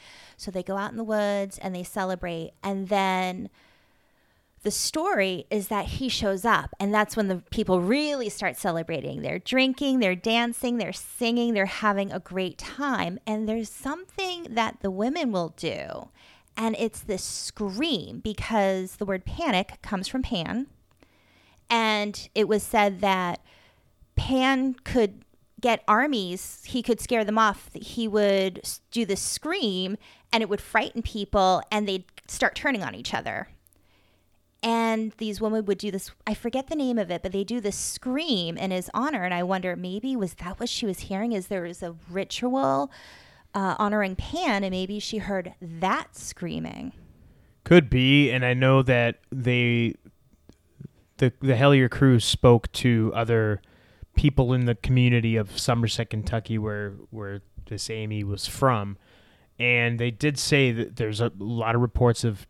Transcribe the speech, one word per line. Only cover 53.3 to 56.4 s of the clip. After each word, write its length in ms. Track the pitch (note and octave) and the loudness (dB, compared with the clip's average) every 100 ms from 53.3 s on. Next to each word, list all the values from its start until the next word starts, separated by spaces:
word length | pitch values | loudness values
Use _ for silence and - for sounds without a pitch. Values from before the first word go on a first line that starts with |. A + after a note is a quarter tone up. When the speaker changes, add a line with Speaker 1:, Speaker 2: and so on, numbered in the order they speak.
| A#2 A2 G2+ - _ _ _ - | 2 2 0 -6 _ _ _ -2
Speaker 2:
people 380 | - D3 C3+ B2 | 2 4 4 4
in 120 | B2+ | 2
the 100 | B2 | 2
community 640 | A2+ - B2+ B2 A#2+ A2+ A2+ | 0 2 6 6 6 4 0
of 220 | G2+ - | -2 -2
Somerset, 520 | - A#2+ A2+ - A#2 | 0 2 2 0 -4
Kentucky, 480 | G#2+ G#2 A#2 | -4 -4 -4